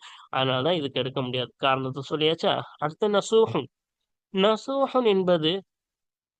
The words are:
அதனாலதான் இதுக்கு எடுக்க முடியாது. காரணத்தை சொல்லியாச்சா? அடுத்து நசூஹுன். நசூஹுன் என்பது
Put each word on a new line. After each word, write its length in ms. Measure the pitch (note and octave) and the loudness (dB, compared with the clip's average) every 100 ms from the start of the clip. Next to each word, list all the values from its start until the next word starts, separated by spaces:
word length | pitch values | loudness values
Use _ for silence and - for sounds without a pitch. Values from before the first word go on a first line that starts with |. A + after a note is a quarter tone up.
| - - - C3+ | -4 -20 -8 -2
அதனாலதான் 400 | C3 C3 C#3+ F3+ | 0 0 0 -2
இதுக்கு 240 | C#3 C3 | -2 -4
எடுக்க 220 | B2+ C3+ | -4 -4
முடியாது. 320 | B2+ B2+ A#2+ _ | -4 -4 -6 _
காரணத்தை 480 | C#3 C3 C3+ C3 C3+ | 0 0 -2 -8 -6
சொல்லியாச்சா? 520 | D3+ D3+ E3 G3 C3 - - | -2 0 0 0 -2 -4 -8
அடுத்து 320 | D3+ D#3 G#3+ | -8 -4 0
நசூஹுன். 560 | G3+ - A3 A3+ E3+ B2 _ _ _ _ _ _ | 0 2 4 4 0 -6 _ _ _ _ _ _
நசூஹுன் 720 | F#3+ G3+ G#3+ - C4+ C4 B3+ A#3 | 0 2 2 -2 -2 0 2 4
என்பது 560 | F#3+ F3+ F3 D#3 G3 - _ _ _ _ _ _ | 4 4 2 2 -2 -6 _ _ _ _ _ _